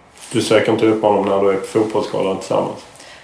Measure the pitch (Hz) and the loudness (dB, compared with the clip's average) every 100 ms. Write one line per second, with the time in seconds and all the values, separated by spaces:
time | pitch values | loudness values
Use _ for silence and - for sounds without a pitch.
0 | - - - 113 - 107 113 104 110 110 | -20 -18 -6 -2 2 2 2 2 2 4
1 | 104 98 98 98 98 95 - 113 107 107 | 2 2 2 2 2 0 -2 -2 0 -2
2 | 104 101 95 95 - 107 95 - - - | -4 -4 -2 -4 -2 -2 -2 -8 -16 -20
3 | - - | -20 -20